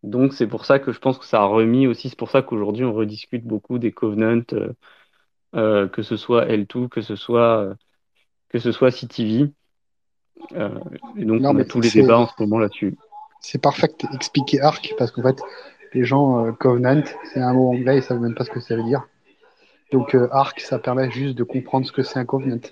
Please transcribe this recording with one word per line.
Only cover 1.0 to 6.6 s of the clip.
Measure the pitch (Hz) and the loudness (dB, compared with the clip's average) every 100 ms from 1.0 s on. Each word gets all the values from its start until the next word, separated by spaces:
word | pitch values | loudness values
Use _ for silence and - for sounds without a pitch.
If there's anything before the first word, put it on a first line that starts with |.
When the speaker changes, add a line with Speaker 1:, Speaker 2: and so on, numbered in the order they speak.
| 135 131 | -2 -4
Speaker 1:
que | - | 0
ça | 113 | 2
a | 101 | 4
remis | 107 113 123 135 | 4 4 4 4
aussi, | 117 131 | 0 -6
c'est | - | -10
pour | 113 | 0
ça | 135 | 0
qu'aujourd'hui | 131 113 104 104 127 | 0 -4 -2 -2 -2
on | |
rediscute | 107 107 107 - 123 | -2 -4 -6 -10 -10
beaucoup | 117 107 _ 123 | -6 -8 _ -4
des | 113 | -4
covenants, | - 113 104 110 117 120 | -2 -4 0 2 0 -2
euh, | - 101 120 _ _ _ _ _ _ _ - | -6 -6 -10 _ _ _ _ _ _ _ -2
euh, | 110 104 98 | 2 2 0
que | - | -4
ce | 104 110 | -6 -6
soit | - 120 - | 0 2 2
L | 107 | 0